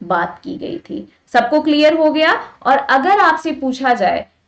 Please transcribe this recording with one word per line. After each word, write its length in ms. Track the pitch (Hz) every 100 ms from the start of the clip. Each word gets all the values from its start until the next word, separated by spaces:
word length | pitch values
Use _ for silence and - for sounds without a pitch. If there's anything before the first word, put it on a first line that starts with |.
बात 380 | 170 180 175 -
की 120 | - 180
गई 220 | - -
थी। 360 | - 196 196 _ _
सबको 280 | 247 240 302
clear 320 | 302 294 302
हो 180 | 320 311
गया? 220 | 302 320 453 - - -
और 120 | 269
अगर 420 | - 262 311 403
आपसे 320 | 370 311 330
पूछा 420 | 294 262 254 269
जाए 320 | 240 185 170 - _